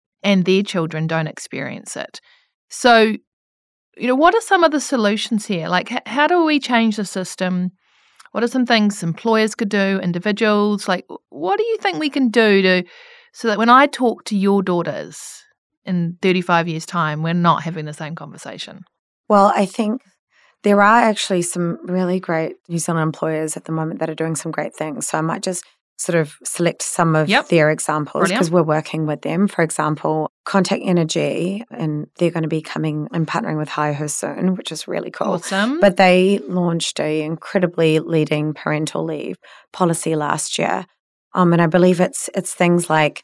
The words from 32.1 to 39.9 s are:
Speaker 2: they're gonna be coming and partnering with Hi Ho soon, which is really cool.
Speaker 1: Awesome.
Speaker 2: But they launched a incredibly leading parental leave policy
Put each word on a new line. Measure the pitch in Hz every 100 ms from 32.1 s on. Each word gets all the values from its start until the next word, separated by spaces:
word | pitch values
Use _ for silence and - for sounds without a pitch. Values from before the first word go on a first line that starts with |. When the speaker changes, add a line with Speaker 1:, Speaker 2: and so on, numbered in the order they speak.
| -
Speaker 2:
they're | 175
gonna | 170 160
be | 160
coming | 156 - 156 151 151
and | 170
partnering | 160 - - 156
with | 151
Hi | - 151
Ho | 147 151
soon, | - 147 147 185 185
which | -
is | 156 -
really | - -
cool. | - 180
Speaker 1:
Awesome. | 180 - 190 220 302
Speaker 2:
But | 202 190
they | 185 180 185 202 -
launched | 180 175 170 - -
a | 151 156
incredibly | 156 160 - 196 180 175 160 156
leading | 156 165 151 151 151
parental | 147 - 151 156 151
leave | 160 151 - 180 - - _
policy | - 175